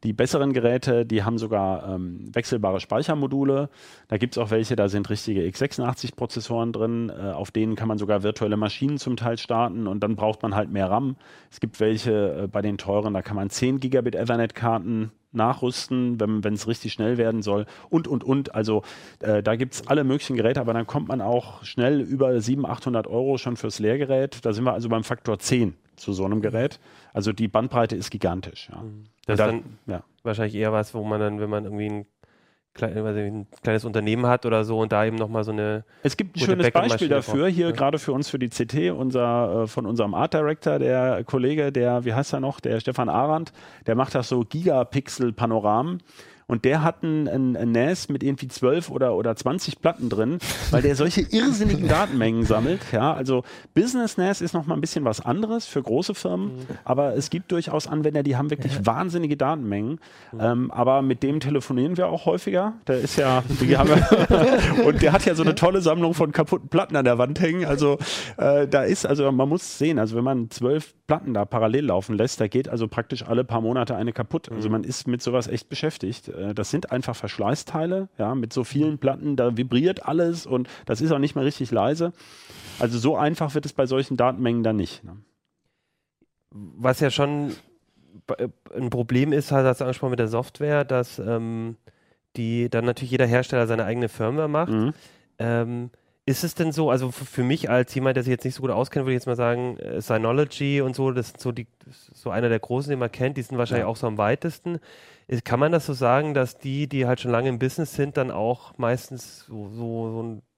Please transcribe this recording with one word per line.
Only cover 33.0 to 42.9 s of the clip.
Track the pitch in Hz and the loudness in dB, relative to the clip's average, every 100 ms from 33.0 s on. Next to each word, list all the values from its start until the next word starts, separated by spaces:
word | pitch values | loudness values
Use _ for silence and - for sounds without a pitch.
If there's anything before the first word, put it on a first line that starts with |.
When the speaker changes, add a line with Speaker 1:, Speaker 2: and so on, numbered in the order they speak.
Speaker 2:
weiß | 110 104 | -4 -2
ich, | |
ein | 104 107 104 - | -4 -6 -12 -8
kleines | - 110 | 0 0
Unternehmen | 117 110 107 113 123 | 0 -2 0 2 4
hat | 123 120 | 2 2
oder | 113 | 0
so | 110 113 | 0 0
und | 110 | 0
da | 107 | 2
eben | 110 110 | 2 0
nochmal | 110 113 | -4 -2
so | 107 | -2
eine | 107 107 107 113 _ | -2 -2 -2 -6 _
Speaker 1:
Es | 143 - | -4 -2
gibt | 196 | -6
ein | - | -2
Speaker 2:
gute | 156 | 0
Speaker 1:
schönes | 185 165 | 4 4
Speaker 2:
Backup-Maschine | - 185 | 4 2
Speaker 1:
Beispiel | 113 165 | 2 2
dafür, | 143 - 120 170 | 2 2 0 2
Speaker 2:
braucht. | 175 | 2
Speaker 1:
hier | 170 | 0
Speaker 2:
Ja. | |
Speaker 1:
gerade | 123 139 147 | 2 2 0
für | - | -2
uns | 131 147 | -2 -2
für | 139 | -2
die | 123 | -4
C | - 113 | -2 -2
T, | 143 175 | 0 0
unser, | 170 131 127 120 120 117 101 | 0 -2 2 2 2 2 0
äh, | 110 | -2
von | 123 113 | -4 -4
unserem | 117 104 | 0 0
Art | 87 147 156 | 0 0 2
Director, | 151 156 - 147 | 0 0 0 0
der | 131 127 127 110 | 2 2 2 0
Kollege, | 117 135 127 151 143 | 0 0 2 2 0
der, | 139 123 123 120 | 2 2 2 0
wie | |
heißt | 113 139 | -2 -2
er | 143 | -2
noch, | 131 139 | -4 -4
der | 123 113 | -4 -2
Stefan | 123 | -2